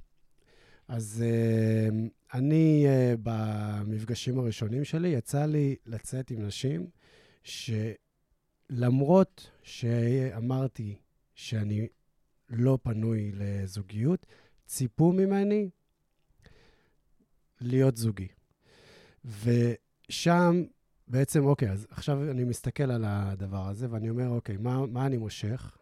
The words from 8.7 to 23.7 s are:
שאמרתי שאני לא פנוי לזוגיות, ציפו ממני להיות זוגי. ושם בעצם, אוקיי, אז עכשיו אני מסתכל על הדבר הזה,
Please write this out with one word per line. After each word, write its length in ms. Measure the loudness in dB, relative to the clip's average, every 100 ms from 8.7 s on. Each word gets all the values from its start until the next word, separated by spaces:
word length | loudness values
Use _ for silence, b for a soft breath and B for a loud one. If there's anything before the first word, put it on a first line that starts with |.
| -2 2 4 6 6 6 0 -20 _
שאמרתי 1300 | -20 -6 -2 2 2 2 0 -4 -4 -2 -2 -4 -10 -10 _ _ _ -18
שאני 520 | -6 -4 -2 -2 -4 _ _ _ _ _ -8
לא 280 | 0 2 2
פנוי 480 | 0 -2 0 0 -2
לזוגיות, 920 | -4 -4 -4 -6 -8 -8 -2 0 0 -4 b b b -12
ציפו 460 | -4 -4 2 4
ממני 580 | 4 2 2 2 0 -2 -8 _ _ _ _ _ _ b b b b b b _ _ _ _ _ -10
להיות 360 | -2 2 4 2
זוגי. 300 | 0 -2 -8 _ _ _ b b b b b b -16 -4
ושם 1200 | 2 2 2 -2 _ _ -12 -2 4 6 6 4 0 _ _ _ -4
בעצם, 380 | 0 2 4 4
אוקיי, 260 | 4 2
אז 160 | -2 -6
עכשיו 420 | -10 -4 -2 -2
אני 120 | -2
מסתכל 480 | -2 -2 -4 -2 -2
על 120 | 0 -2
הדבר 600 | -2 -2 -4 -6 -6
הזה, 200 | -6